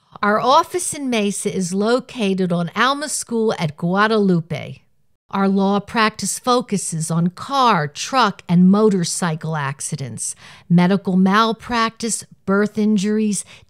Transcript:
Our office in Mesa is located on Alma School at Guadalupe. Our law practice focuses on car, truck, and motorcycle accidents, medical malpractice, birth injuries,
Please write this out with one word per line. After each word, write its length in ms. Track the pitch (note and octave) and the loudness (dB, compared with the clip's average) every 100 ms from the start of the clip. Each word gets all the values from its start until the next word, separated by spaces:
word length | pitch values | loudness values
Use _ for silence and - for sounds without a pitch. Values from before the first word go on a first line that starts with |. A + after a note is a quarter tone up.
| _ - | _ -6
Our 200 | G#3 G#3+ | 0 2
office 540 | A#3+ D4 E4+ F4+ - | 4 4 2 -2 -6
in 140 | D#4 C4+ | -6 -4
Mesa 460 | A#3 G3+ G3 G#3 | -2 -2 -2 -4
is 180 | F#3 F3+ | -4 -4
located 760 | F#3+ G#3+ B3 C4 B3+ G3+ F#3+ F3+ | -2 0 0 -2 -4 -2 0 0
on 220 | F3 E3+ | -2 -2
Alma 340 | G3 B3 C#4+ D4 | 0 0 0 -4
School 460 | - - A#3 A3 - | -8 -4 -2 0 -2
at 200 | E3 - | -4 -4
Guadalupe. 1040 | E3+ F#3+ G#3+ A3 G3+ F3 D#3+ C#3 A2+ C3 _ _ _ _ _ | -2 0 2 2 2 2 -2 -8 -12 -16 _ _ _ _ _
Our 160 | G3+ F#3+ | -2 0
law 320 | G3 G3 G3+ | 2 2 0
practice 640 | G3 A#3+ G#3+ G#3+ G3 - | -2 -2 -2 -2 -8 -6
focuses 680 | - B3 A#3+ G3 - D#3+ D#3+ | -2 0 0 -4 -4 -6 -4
on 200 | E3 E3+ | 0 0
car, 580 | - - C#4 B3 F#3+ D3 | -2 -4 2 2 2 -2
truck, 560 | - - C4 A3 F#3+ - | -6 -4 0 0 0 0
and 240 | F3 F3+ | 4 6
motorcycle 840 | G3+ G#3+ G3 E3+ - F3 D#3+ D#3 | 6 4 2 -2 -4 -4 -4 -6
accidents, 800 | D#3+ C#3 C#3 - D3+ B2+ C#3 - - - - - | -6 -6 -8 -8 -8 -10 -10 -10 -12 -18 -12 2
medical 480 | F3 F3+ G3 G3 F#3 | 4 4 2 0 2
malpractice, 1080 | F#3+ G3+ A3+ A3 - A#3 A3+ - A#3 - - - - | 4 4 2 -2 -4 -2 -2 -4 -6 -6 -10 -10 -2
birth 300 | G3 G#3 A3 | 0 0 0
injuries, 680 | G#3 G#3+ G3+ G#3+ G#3+ G3+ - - _ | 0 2 0 0 0 -2 -8 -16 _